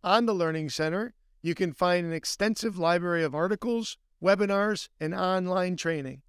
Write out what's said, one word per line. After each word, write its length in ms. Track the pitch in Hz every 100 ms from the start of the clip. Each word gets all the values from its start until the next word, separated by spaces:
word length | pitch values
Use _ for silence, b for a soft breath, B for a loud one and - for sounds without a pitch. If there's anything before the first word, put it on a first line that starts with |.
On 220 | - 214 233
the 80 |
Learning 340 | 196 165 160 156
Center, 460 | - 156 180 240 _ _ _
you 140 | 165
can 180 | 165 180
find 340 | 139 180 175 170
an 60 |
extensive 680 | 165 - - 208 214 226 180
library 460 | 165 175 175 170
of 100 | 156
articles, 640 | 147 180 208 240 233 220 - _ _
webinars, 640 | 180 196 202 196 208 214 - _
and 140 | 156
online 600 | 180 185 185 180 185 180 175
training. 440 | 170 160 135 135